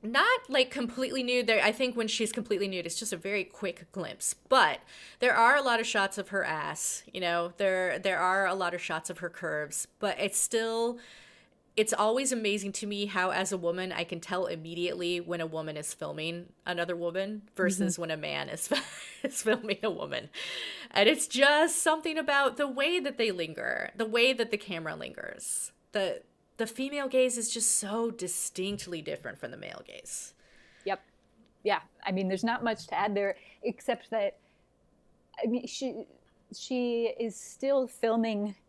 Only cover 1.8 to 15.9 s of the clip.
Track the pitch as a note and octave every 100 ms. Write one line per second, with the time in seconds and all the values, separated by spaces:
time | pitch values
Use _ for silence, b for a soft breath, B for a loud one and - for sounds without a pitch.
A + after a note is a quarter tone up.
1.8 | B3+ A#3+ A3 - G#3+ - G#3+ G3+ G3 F#3
2.8 | E3 - A3 F#3 F#3 G3+ F#3 - G3 E3+
3.8 | - - D3+ G#2+ - - _ C4 F3 C3+
4.8 | - B B B B3 - A#3 C#4+ C4+ A#3
5.8 | A3+ A3 G3 G3+ F#3+ G3 F3+ D#3 D3+ D3+
6.8 | - - - F#3 F3+ E3+ E3+ F3 G3 F#3
7.8 | F#3 F3 F#3+ F3+ F#3 G3 G3 F#3+ F3 F3
8.8 | - D#3+ - E3+ F3 E3+ E3+ D3+ D3+ -
9.8 | - _ G#3 - F#3+ - - A#3 A3+ A3+
10.8 | A#3 A#3+ B B B B B _ _ -
11.8 | A3 - G#3+ A#3+ C4+ B3+ A3 G3+ G3 G3
12.8 | G#3 G#3 G3+ G3 F#3+ - G3 G3 E3+ F3
13.8 | F#3 F3 E3+ E3+ E3 F#3 F3 E3+ D#3+ E3+
14.8 | F3 F3 F3 F3 E3+ E3+ E3 D#3+ D#3 D3+
15.8 | D3+